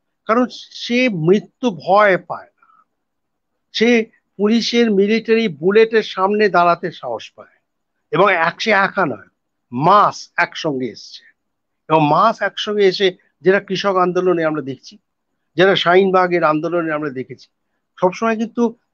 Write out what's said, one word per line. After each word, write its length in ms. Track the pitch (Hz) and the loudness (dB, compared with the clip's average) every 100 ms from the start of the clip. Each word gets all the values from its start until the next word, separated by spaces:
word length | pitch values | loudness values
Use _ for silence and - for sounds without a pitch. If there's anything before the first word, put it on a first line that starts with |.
| _ _ - | _ _ -2
কারণ 200 | 233 240 | -2 -2
সে 580 | - - - - 240 254 | -6 -20 -14 -4 -2 -2
মৃত্যু 640 | 180 160 208 - - 247 | 0 2 2 0 -6 -6
ভয় 460 | 160 151 202 208 180 | -4 0 2 4 0
পায় 280 | - 123 - | -4 -14 -16
না, 400 | _ _ _ _ _ _ _ _ _ _ _ _ | _ _ _ _ _ _ _ _ _ _ _ _
সে 340 | - 233 233 226 _ _ - | -2 2 2 -2 _ _ -4
পুলিশের, 540 | 208 233 - 240 233 | 0 0 0 0 2
মিলিটারি 560 | 190 202 220 226 226 220 | 2 2 0 0 0 -2
বুলেটের 560 | 139 175 208 226 226 | -2 2 4 4 2
সামনে 460 | - 190 190 208 208 | -2 -2 0 2 2
দাঁড়াতে 420 | 175 175 170 180 | 2 2 0 -4
সাহস 400 | - 131 107 - | -10 -10 -10 -12
পায়। 260 | - - _ _ _ _ _ - | -20 -20 _ _ _ _ _ -4
এবং 220 | 156 202 | 0 2
এক, 280 | 175 165 - | 2 -2 -2
সে 100 | 226 | -2
একা 340 | 196 190 196 160 | 0 0 -2 -4
নয়, 220 | 107 - _ _ _ - | -6 -16 _ _ _ -12
মাস 580 | 123 165 208 165 - - - | -2 4 4 4 -2 -10 -4
একসঙ্গে 480 | - - 165 131 123 | -4 -4 -6 -6 -8
এসছে, 380 | 95 - - _ _ _ _ _ _ - | -12 -20 -20 _ _ _ _ _ _ -2
এবং 180 | 156 147 | 0 2
মাস 340 | 160 220 220 | 2 2 0
একসঙ্গে 420 | 196 - 214 208 | -6 -6 -6 0
এসে 300 | 196 185 190 185 _ _ | 2 2 -2 -4 _ _
যেটা 180 | 156 196 | 0 0
কৃষক 360 | 196 185 202 185 | 0 -4 -2 0
আন্দোলনে 480 | 180 180 185 170 | 0 0 0 0
আমরা 180 | 160 151 | -2 -4
দেখছি, 360 | 135 127 - - _ _ _ _ _ 151 | -8 -12 -16 -20 _ _ _ _ _ 2
যেটা 200 | 190 180 | 2 2
শাহিনবাগের 680 | 170 180 190 185 180 175 | 2 4 4 2 0 0
আন্দোলনে 480 | 156 156 165 175 160 | 0 -2 -2 -4 -4
আমরা 180 | 151 151 | -6 -6
দেখেছি, 380 | 127 127 123 - _ _ _ _ - | -10 -12 -16 -20 _ _ _ _ -4
সবসময় 360 | 185 185 226 220 | -4 -2 -4 -4
কিন্তু 400 | 226 240 233 233 _ | -6 -2 -4 -4 _